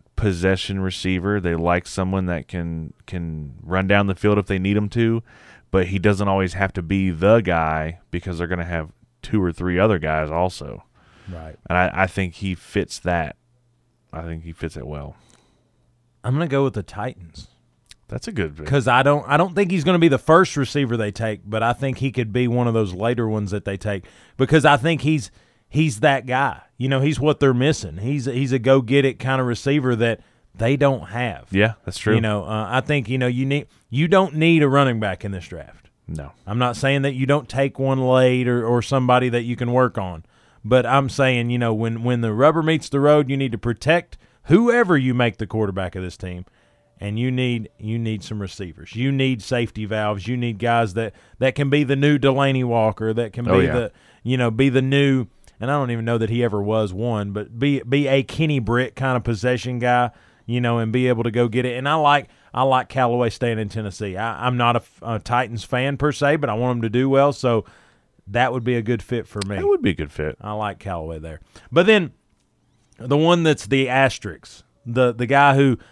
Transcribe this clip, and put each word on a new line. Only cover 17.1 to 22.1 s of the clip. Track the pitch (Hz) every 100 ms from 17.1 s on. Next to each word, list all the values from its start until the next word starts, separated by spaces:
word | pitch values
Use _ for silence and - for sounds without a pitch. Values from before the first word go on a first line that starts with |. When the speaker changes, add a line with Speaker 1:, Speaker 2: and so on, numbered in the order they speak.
| 107 85 - - _ _ _ _ _ -
Speaker 1:
That's | - -
a |
good | 156 82 73
pick. | 73
Speaker 2:
'Cause | 139 127
I | 123
don't, | 135 147 123
I | 147
don't | 185 175
think | 190
he's | 185
gonna | 147 180
be | 165
the | 131
first | - 165 190 143
receiver | 131 147 127 117
they | 104
take, | 101 113 107
but | 101 107
I | 113
think | 120 135 123
he | 135